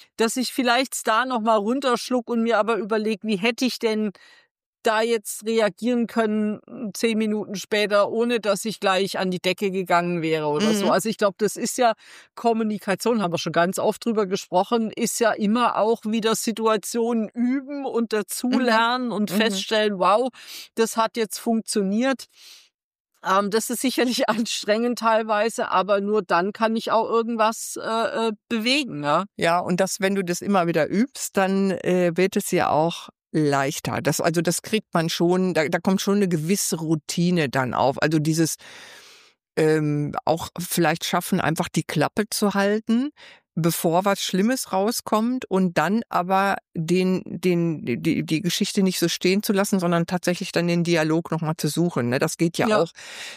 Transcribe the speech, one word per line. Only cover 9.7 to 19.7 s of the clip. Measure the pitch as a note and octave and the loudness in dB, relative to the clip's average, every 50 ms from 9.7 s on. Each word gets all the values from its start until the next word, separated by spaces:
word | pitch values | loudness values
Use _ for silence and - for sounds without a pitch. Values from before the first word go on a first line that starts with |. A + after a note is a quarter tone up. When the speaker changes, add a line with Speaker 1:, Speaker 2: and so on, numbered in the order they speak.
| F3+ G3 F#3 F3 F3+ E3+ F3 F3 F3 E3+ | -2 -2 -2 2 2 2 2 0 -2 -2
Speaker 1:
wäre | D#3+ D#3+ D#3+ D#3+ D3+ | 0 0 0 0 0
oder | D3+ D3 D3+ G#3 G#3+ G#3+ | 0 0 2 2 2 2
so. | G3+ G3 - | 2 2 2
Speaker 2:
Mhm. | |
Speaker 1:
Also | - F#3+ - A3+ | 2 2 0 -2
ich | G#3 | -2
glaub, | - G#3+ G3+ F#3 - | 0 0 0 0 0
das | A3 G3 - | -2 -2 -2
ist | - - A3 - | -4 -6 -6 -2
ja | - B3 A#3 G#3+ - - - - - - _ _ | 2 2 2 2 0 -8 -20 -20 -20 -20 _ _
Kommunikation, | - - A#3 A3+ A3+ A3+ G#3+ G#3+ G3 - - F#3 - - A3+ B3 A3 | -2 0 0 0 2 0 -2 -4 -4 -2 -4 -4 0 0 0 0 0
haben | G3 E3+ E3 | 0 -2 -2
wir | |
schon | D#3+ - F3 | -2 -4 -2
ganz | D3+ E3 E3+ F#3 F#3+ - | 2 2 2 2 0 0
oft | - G#3+ G#3 - - | 0 0 0 0 -4
drüber | A#3+ A3 G#3+ G#3 | -2 0 0 0
gesprochen, | F3+ F#3+ F#3 - - - F3+ G3 - A#3+ A#3 A3 G#3 | 0 -2 -6 -6 0 0 0 2 2 0 -2 -2 -4
ist | - - A#3+ G#3 - - | -4 -4 -4 -2 0 0
ja | A#3 G#3+ - | 2 2 2
immer | - A3 G3+ G#3+ B3 A#3+ A3 - | 2 0 2 2 2 2 2 2
auch | - G3+ A3 A#3 - - | 2 2 0 0 0 -2
wieder | A3 G#3+ A#3 G3+ A3+ A3 | -2 -2 0 2 0 0
Situationen | - - A#3 G#3 A3+ A3 A3 A3 G#3 - - - A#3 A3+ A#3 A#3+ A3+ G#3+ - - | 0 -2 -4 -2 0 2 2 2 2 -2 -4 -2 -2 0 0 0 0 -2 -4 -4
üben | A#3+ A#3+ B3 C4 C#4+ C4 C4 C#4+ C#4 C#4 | -2 0 0 0 -2 -4 -6 -10 -8 -8
und | B3+ - A#3 A#3 - - | -4 -2 -2 -2 0 -2
dazulernen | G#3+ G3 - - - - B3 B3+ C4+ B3 A#3+ A3 A3 A#3 A#3 B3 B3+ B3+ A#3+ | -2 -2 -4 -6 -4 -2 0 2 2 4 4 4 4 4 2 2 0 -2 -2
Speaker 2:
Mhm. | |
Speaker 1:
und | G3 G3+ G#3+ F#3 | -2 -2 -2 0
Speaker 2:
Mhm. | E3+ G#3 A3 A3 G3 F#3+ G3 | 2 2 2 2 0 -2 -2
Speaker 1:
feststellen, | - | 0